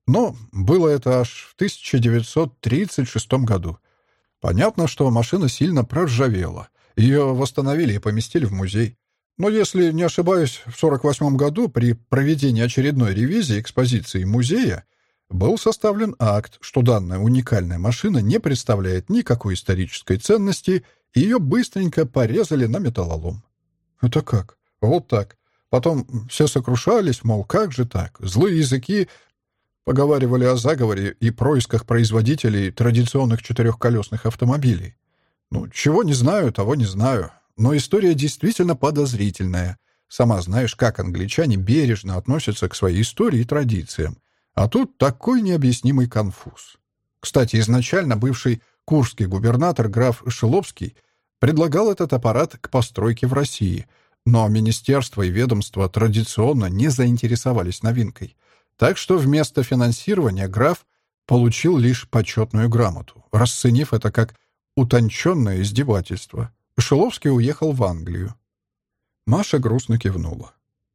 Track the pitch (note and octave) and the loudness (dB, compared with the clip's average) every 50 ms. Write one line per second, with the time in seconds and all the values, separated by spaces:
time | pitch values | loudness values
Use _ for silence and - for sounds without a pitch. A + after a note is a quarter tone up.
0 | _ - C3 G#3 B3 G3+ - - - - - G2 F#2 G2+ D#3+ F#3 E3 D#3 D3 C#3 | _ 0 2 2 2 0 -2 -8 -18 -12 -6 -2 2 2 4 4 4 2 2 2
1 | - B2+ B2+ B2+ A#2+ - - - - - _ _ F#3 G#3 - - - - - C3 | 0 0 0 0 0 -2 -6 -14 -20 -20 _ _ -4 -4 -4 -8 -8 -2 0 2
2 | A#2 A#2 A#2 A#2 A2+ - - D#3 E3 C#3 - _ - A#2 A#2+ D#3 G#3 F#3 - - | 2 2 2 2 0 -2 -2 -2 -2 -2 -4 _ -4 -2 0 0 -2 -2 -4 -4
3 | C3 - - A2 - - - C3 C3 A2 G#2+ F#2 F2 E2+ E2 - _ _ _ _ | -4 -4 -4 -8 -4 -2 0 0 2 0 0 -2 -2 -6 -10 -12 _ _ _ _
4 | _ _ _ _ _ _ _ _ - F2 F2+ G2 E3 A3 A3 - E3 D3+ - - | _ _ _ _ _ _ _ _ -4 -2 0 2 0 0 0 0 -2 -4 -2 0
5 | D3 C3 A#2 A#2 A#2 - - G3 F3 B2+ - - C#3 F#3 F3 C#3 A#2 - - D3+ | 0 2 2 0 0 0 -2 0 0 -2 0 0 -2 0 0 0 -2 -2 -2 -2
6 | F3+ D3+ A#2 A#2 C3+ B2+ A2 F#2 F2 E2+ E2+ F2+ G2+ - _ _ _ _ _ - | -2 0 0 0 0 0 0 -2 -4 -6 -8 -12 -16 -18 _ _ _ _ _ 2
7 | A2 B2+ C3+ D3 C#3+ C3+ C3 B2 C#3 - - - C3+ C3+ C#3+ D#3+ E3+ B2+ G2+ G2+ | 4 4 4 4 2 2 0 0 -2 -2 -2 -2 -2 0 0 0 0 0 0 -2
8 | - A2 G#2 A2 A2 - - E3+ D3 G2+ G2+ F#2+ F#2+ F2+ F#2 G#2+ A#2 A2+ - _ | -2 -2 -2 -2 -4 -2 -2 -2 -2 0 -2 -4 -4 -2 -2 -2 -2 -2 -4 _
9 | _ _ _ _ _ _ _ - F3 G#3 G#3+ A3 G3+ - - F#3 F3+ E3 D#3 D#3+ | _ _ _ _ _ _ _ -4 -2 0 2 2 0 0 2 2 2 2 2 0
10 | F3 E3 - - F3 F3 F#3+ F3+ D#3+ B2 - - - A#2+ - - - D#3+ C#3+ B2+ | 0 0 0 0 0 2 2 2 2 0 -2 -8 -14 -18 -6 0 0 2 2 2
11 | - D3 C3+ - D#3 C#3+ C#3 C3 C#3+ D3 D3 G3+ B3 D3 - A#2+ A#2 A#2+ A#2 - | 0 0 0 0 0 0 2 2 0 0 0 0 -2 -2 0 0 2 2 0 0
12 | _ _ - C3 C#3 D3 D#3+ D3 C#3 C#3 A#2+ A2 A#2+ A#2+ - - C3 D3 D3 C3 | _ _ 0 0 2 2 0 2 2 2 2 2 0 0 0 0 0 2 2 2
13 | A#2+ G2+ F#2+ G#2+ A#2+ C3+ F#3 A#3+ G3+ C#3 G#2+ G2+ A2 - - - C3 B2 B2 G#2 | 2 2 2 0 0 0 0 -2 0 0 -2 -4 -4 -4 -2 0 0 2 0 -2
14 | - - - F#2+ F#2 F#2+ G#2+ B2 B2 B2 F3 A#3+ C4 - F#2 F2+ - _ _ _ | -2 -4 -6 -4 -2 0 0 0 0 0 0 0 0 -2 -2 -6 -10 _ _ _
15 | _ _ _ _ _ _ F#2+ F2+ F#2 C3 A3 A3+ - A3 A3 - - G#3+ G3+ G#3 | _ _ _ _ _ _ -4 0 0 0 0 0 0 -2 -2 0 0 -2 0 0
16 | A3+ G#3+ - - A#2+ G#2+ G2+ G#2+ - - - _ - - - C3+ B2 B2 A#2+ G#2 | -2 -4 -2 -2 0 0 0 0 -2 -6 -16 _ -20 -4 -2 2 2 4 2 2
17 | F#2 F2 F2+ F#2 G#2 A#2 B2+ C3 A#2+ - A#2 G2+ F2+ F2 F2 E2+ F2+ A2 A#2+ - | 0 -2 -4 0 2 2 2 2 2 0 -2 -2 -2 -2 -4 -2 -2 -2 -2 -2
18 | - A3 F#3+ B2+ G2+ G#2 E3 A3+ - D#3 C3+ - - - A2+ G2 F#2+ F#2 F#2 F#2 | -2 0 0 2 2 2 0 0 0 -2 -4 -4 -2 -2 -2 0 0 -2 -2 -4
19 | - - G3 A#3+ - - B2 A#2 - G2+ F#2 - - - F#2+ F2+ F#2+ - - - | -2 -2 -2 -2 0 0 -2 -2 0 -4 -6 -4 -2 -2 -2 -2 -2 -4 -6 -14
20 | - - F#2+ A2 - - G#3+ A3+ G2 G2 F#2+ - - - F#3 F#3 - _ _ _ | -4 -2 -2 -2 2 0 0 2 2 -2 -4 -2 -2 -2 -2 -2 -2 _ _ _
21 | _ _ _ B2 D#3 G#3 A#3+ B3+ E3 C3 E3+ A#3+ A#3+ - - G3 F#3+ E3+ - - | _ _ _ 0 2 2 2 0 0 0 0 0 0 -2 -2 -2 -2 -2 0 0
22 | D#3 B2+ - C#3 B2 A2 C#3+ G#3 G#3+ - D#3 C#3 B2 A2+ A#2+ F#3 G3 C3 A#2 - | -2 0 0 0 0 2 2 0 0 0 0 0 0 0 0 -2 -2 -4 -4 -4
23 | F2+ E2+ D#2+ D#2+ D#2+ F2 G2 G#2 - _ _ _ _ _ _ _ _ _ _ _ | -4 -4 -6 -6 -6 -8 -10 -10 -14 _ _ _ _ _ _ _ _ _ _ _
24 | - B2 A#2 D#3 D3+ - - G#2 F2+ - _ _ _ _ _ _ - G#2+ D3+ E3+ | -2 0 0 0 -2 0 -2 -2 -2 -4 _ _ _ _ _ _ 0 0 0 0
25 | - - - G#2 G2 - - _ _ _ _ _ _ _ - B2+ B2 E3+ D#3+ C3+ | 0 0 -2 -2 -2 -4 -12 _ _ _ _ _ _ _ -2 0 2 2 0 0
26 | - - - A2+ G#2+ B2 - - D3+ D3 - C#3 A#2+ - B2+ A#2+ - - A#3 A#3+ | -4 -4 -8 -10 -10 -10 -2 0 0 2 2 -2 -2 0 -2 0 2 2 2 2
27 | G3+ D#3+ B2 - - A#2 A2 G#2 G2 - - G3 A3 F#3 B2+ B2+ B2 A#2 - G2 | 2 0 -2 -2 -2 -2 -2 -2 -2 -2 -2 -2 -2 -2 -2 -4 -6 -4 -2 -6
28 | F2 - - - G2+ F#2+ F2+ A2 E3+ G#3 F3 D#3+ D3+ B2+ C3 C3 - - G3 G#3 | -6 -6 -10 -10 -10 -4 0 2 2 2 2 0 0 0 0 -2 -2 -2 -2 -2
29 | F3+ - - - _ _ _ _ _ _ _ _ _ _ _ _ _ - C3 C3 | -2 -2 -6 -18 _ _ _ _ _ _ _ _ _ _ _ _ _ -2 0 2
30 | C#3+ C#3+ D3+ C#3 C3 B2 B2+ B2+ B2 B2+ B2+ B2 A2+ C#3 D#3+ C3+ B2 A2 G#2 G2 | 4 4 2 2 2 2 2 2 2 2 2 2 0 0 0 2 0 0 0 -2
31 | G2+ G2+ - - - A2+ A2+ - A#2 C#3 D#3 C3 A#2 - - - - - A#2 A#2 | -4 -6 -4 -2 -2 -2 0 0 0 2 2 2 0 0 -2 -4 -2 0 2 2
32 | A#2 G#2+ G#2+ A2+ G#2+ A#2 D#3 D#3 - A#2 G#2 G2+ G2 F#2 - - A#2 A#2+ A#2 A#2 | 2 2 2 2 2 2 0 0 0 0 0 0 -2 -4 -2 0 0 2 4 2
33 | B2 A#2+ - C#3 C3+ A#2+ A2+ A2+ - - A#2+ - A#2 A#2 A2+ - - A#2+ A#2+ A2 | 2 2 0 0 2 2 0 -2 -2 -6 -2 0 0 0 0 0 0 0 0 0
34 | G2+ - - A#2 - A2+ A2+ - B2 A#2 C3+ D3+ C#3 B2+ G#2+ F2 F#2 F#2 - _ | -2 -4 -8 -4 -4 -4 -4 0 0 0 0 2 2 2 0 0 -4 -10 -16 _
35 | _ _ _ _ _ _ _ _ _ _ - - - A2 - - - D3 D#3 G3+ | _ _ _ _ _ _ _ _ _ _ -8 -8 -8 -8 -10 -2 0 2 2 2
36 | A#3+ D#3 C#3+ B2+ A#2+ D#3+ G3 G#3+ F3 B2 - - G2 G#2+ C#3+ D3 A#2 G2 F#2+ G2 | 2 2 0 2 2 2 2 2 0 -2 -2 -2 -2 -2 0 0 0 -2 0 -2
37 | A2+ C3 C3+ G#2+ - - - _ _ _ _ - A2 B2+ D3+ C#3+ - - - G#3+ | 0 0 0 -2 -4 -6 -12 _ _ _ _ 0 0 2 2 0 0 0 0 2
38 | G3+ F3+ D#3+ C3+ C#3+ D3+ - - - D3 - - F3 F3 E3 B2 - D3+ D#3 C#3+ | 2 2 2 2 0 -4 -4 -2 -2 -2 0 0 0 0 0 0 0 -2 0 0
39 | C#3+ C3 A#2+ G2+ G#2 G#2 F2+ - G2 F#2 F2+ F2+ F2+ F#2 G2+ - _ _ _ _ | -2 -2 -2 -2 -2 -2 -2 -2 -4 -4 -2 -2 -4 -4 -6 -10 _ _ _ _
40 | _ _ - - B2 A#2 A2 F#2 E2+ F2 F#2+ B2 B2+ A2 - - C3 A2+ - - | _ _ -4 -2 0 0 0 0 -2 -2 -2 -2 -2 -2 -2 0 -2 -2 0 -2
41 | F#2+ F2+ F2 F#2 F#2 G#2 - - E3+ D3 G#2+ F#2+ F#2 F#2+ B2 D#3+ D3+ B2 A2+ G2+ | -6 -6 -6 -6 -6 -4 -2 -2 0 0 0 0 2 2 2 2 2 2 0 -2
42 | - F#2+ F#2 F2+ - - C3+ D#3+ - - G2+ - - F2+ - - - F#2 E2+ F#2+ | -4 -6 -6 -6 -4 -2 -4 -2 -2 -4 -4 -4 -4 -6 -4 -2 -2 0 0 0
43 | A2+ - - - G#3+ A#3+ D#3 A#2 A#2+ A#2 C#3+ D3 C#3+ A#2+ A2 F2+ - - - - | -2 -2 -2 -2 0 2 2 0 0 0 0 0 0 0 0 -2 -4 -6 -6 -6
44 | D#2 D2+ - - _ _ _ _ _ _ _ - G2+ A2+ - B3 C4+ - - _ | -6 -6 -6 -10 _ _ _ _ _ _ _ 0 0 2 2 0 0 0 0 _
45 | C3 C#3 B2+ - - A3+ B3+ B3 G#3+ F#3+ F3+ D#3+ C3+ B2+ B2 - - B2 C#3+ C3 | 0 0 0 -2 -2 0 0 2 2 0 0 2 2 2 0 2 0 0 2 2
46 | B2 A#2+ - A2+ G#2 G2 F2+ - - - - - - - - _ _ _ _ _ | 0 0 0 -2 -4 -4 -6 -10 -16 -20 -20 -20 -20 -20 -20 _ _ _ _ _
47 | _ _ _ _ - - - C#3+ B2 A#2 - A2+ A2 G#2 A#2+ B2+ A#2 - - F#3+ | _ _ _ _ -14 -2 0 2 2 2 2 0 2 2 2 0 0 0 -2 -2
48 | F#3 C#3 A2+ G#2 A#2 C3+ B2+ - - C3 A#2 A2+ - _ _ _ _ - D#3 D3+ | 0 0 -2 0 0 -2 -2 -2 -2 -2 -2 -2 -6 _ _ _ _ 0 2 2
49 | B2+ - - - A2 F2+ F#2+ F#2+ G#2+ A#2 A#2 B2 D#3 F3+ E3+ - A2+ G#2+ G2 A2+ | 2 0 0 -4 -4 -2 -2 0 0 0 2 2 0 0 0 0 -2 -2 0 0
50 | B2 C3 A#2 - - B2+ A#2 - - A2+ C#3 G3 F#3 - - - - - - _ | 0 0 0 -2 -4 -8 -4 -2 0 2 2 0 -2 -4 -10 -12 -12 -12 -12 _
51 | _ _ _ _ _ _ _ _ - C3+ D#3+ D3+ E3 D#3+ C#3 F3 G#3+ A3 G3 - | _ _ _ _ _ _ _ _ 0 2 2 2 0 2 0 0 0 0 0 -2
52 | F3 D3+ - B2+ A#2+ A#2 A2 B2 D#3+ - - - - - - B2+ A#2 - - - | -2 -2 -2 0 0 0 0 0 0 -2 -4 -14 -14 -4 -2 -2 -2 -2 -4 -4
53 | G2+ A2+ A#2+ A#2+ - B2 C3+ C#3+ C#3+ - - - G#2+ F#2 F2+ G2 G#2 - _ _ | -2 -2 -2 0 -2 -2 0 -2 -2 -4 -4 -2 -2 -2 -2 -4 -8 -12 _ _
54 | _ _ _ _ _ A#2+ A#2+ A#2 A2+ G#2 G#2 A2 A2 A2 A2+ - - - C#3 C#3 | _ _ _ _ _ 2 4 4 4 4 2 2 2 0 0 -2 0 0 0 0
55 | B2+ - - G#2 G2 F2+ F2 G#2 B2 B2+ A#2+ G#2 G2 - - G2 G2 F#2 - - | 0 -2 -4 -2 -2 0 0 0 0 0 0 -2 -2 -4 -4 -4 -4 -2 0 2
56 | A2+ A2 G2+ A2 A2 - - - G#2+ C3 D3+ B2+ G2+ F2 F2+ G2+ C3 D#3+ C3+ B2 | 2 2 2 0 -2 -2 -2 0 0 2 2 0 0 -2 0 0 0 0 2 2
57 | B2+ A#2+ A#2+ A#2+ - A2+ A#2+ A#2 - C3 B2 A2+ F2 F2+ F2+ - - A2 A#2 B2 | 2 2 2 2 0 -2 -2 -2 0 -2 -2 0 -2 -4 -6 -4 -4 -2 0 0
58 | A2+ F#2+ - - F#2+ - - _ _ _ _ _ _ _ _ _ A#2 C#3+ F#3+ - | -2 -4 -4 -10 -16 -16 -16 _ _ _ _ _ _ _ _ _ 0 0 0 -2
59 | - - F#3+ F3 C#3 C3+ D3 D#3 D3+ - - - B2+ - C#3 B2+ B2 A#2+ A#2 - | 0 0 0 2 4 2 2 2 0 0 -2 -4 -2 0 0 2 2 2 0 -2
60 | - - G#3 F#3+ D#3 A2+ F#2 F#2+ G2 F#2+ F#2 G#2+ B2 D3+ F3 - _ _ _ _ | -2 -2 0 0 0 0 0 -2 -4 -4 0 0 2 2 0 -2 _ _ _ _
61 | _ _ _ _ _ - B2 B2 A#2+ A#2 A#2 - - E3 F#3 C#3+ A#2 B2 B2+ - | _ _ _ _ _ 0 2 4 4 2 2 2 0 2 2 4 4 2 2 0
62 | - - - A#2 G#2+ - - A2+ A2 - - A2 A2+ A#2+ A2+ A#2+ A#2+ G2 E2 E2 | -4 -2 -2 -2 -2 0 -2 -2 -2 0 0 0 0 2 2 2 0 0 -2 -6
63 | - - _ - _ _ - G#2+ A#2+ A#2+ - - - B2 A#2 B2+ D3+ - - G#2+ | -12 -16 _ -20 _ _ 0 0 2 0 -2 0 2 2 4 4 2 0 -2 -2
64 | - G#2+ - - A2+ A2+ - _ _ _ _ _ _ _ _ - B2+ A#2+ - A#2+ | -2 0 0 0 -2 -2 -4 _ _ _ _ _ _ _ _ 0 2 4 4 2
65 | A#2 G#2+ - - - E3 F#3 D#3+ A#2+ G2+ F#2+ F#2 G2 G2+ G#2 A#2 C#3+ C#3 G#2+ F#2+ | 2 2 -2 -2 -2 0 2 2 0 0 0 0 -2 -2 0 -2 0 0 0 0
66 | F2+ - F2+ F2+ - - - - A2+ - - _ _ _ _ - A#2+ - C#3+ C#3 | 0 -4 -8 -10 -10 -12 -10 -10 -10 -10 -10 _ _ _ _ -2 2 2 4 2
67 | G3 B3 - - - D3+ C3+ A#2+ A2+ C3 D3 - D#3+ D#3 C#3+ B2+ A2 F#2 F2 E2 | 2 2 0 -2 0 2 2 2 2 0 0 -2 -2 -2 0 0 0 -2 -2 -6
68 | E2 F2+ E2+ F2+ F2+ G#2 A2+ - _ _ _ _ _ _ _ _ _ _ _ _ | -8 -8 -8 -6 -8 -8 -10 -14 _ _ _ _ _ _ _ _ _ _ _ _
69 | _ _ _ _ _ - A#2+ F3+ G#3 - - C#3 C3 - A2 B2+ - - A2+ A2+ | _ _ _ _ _ 0 0 0 2 0 0 0 2 2 0 0 0 0 -2 0
70 | - G2+ F#2+ F2+ E2 E2 D#2+ - - - _ _ _ _ _ _ _ _ _ | 0 -2 -2 -2 -6 -6 -8 -10 -14 -18 _ _ _ _ _ _ _ _ _